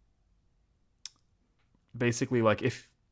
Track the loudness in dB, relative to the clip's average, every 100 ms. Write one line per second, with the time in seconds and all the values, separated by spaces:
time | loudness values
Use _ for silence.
0 | _ _ _ _ _ _ _ _ _ _
1 | -20 -20 _ _ _ _ _ _ _ -2
2 | -2 0 0 2 2 2 0 -4 -12 _
3 | _